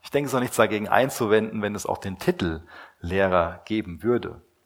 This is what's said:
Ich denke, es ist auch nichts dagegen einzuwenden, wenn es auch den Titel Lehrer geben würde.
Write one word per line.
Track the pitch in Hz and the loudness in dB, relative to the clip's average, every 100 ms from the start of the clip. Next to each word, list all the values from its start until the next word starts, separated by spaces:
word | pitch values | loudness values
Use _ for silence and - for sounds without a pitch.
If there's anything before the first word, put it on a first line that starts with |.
Ich | - | -4
denke, | 143 139 | -2 0
es | |
ist | 131 | -2
auch | |
nichts | 123 - | 0 2
dagegen | 107 107 104 | 2 2 2
einzuwenden, | 104 135 - 110 107 110 110 | 2 2 0 2 2 2 -4
wenn | 101 101 | -4 -4
es | - | -4
auch | 90 | -6
den | 98 92 | -6 -4
Titel | - 180 87 80 - - - _ | -2 0 -2 -2 -8 -20 -20 _
Lehrer | 85 95 95 90 85 - - | -4 2 4 4 2 -4 -6
geben | 107 87 80 | -4 -4 -4
würde. | 110 120 - 80 - _ | 0 0 -2 -12 -20 _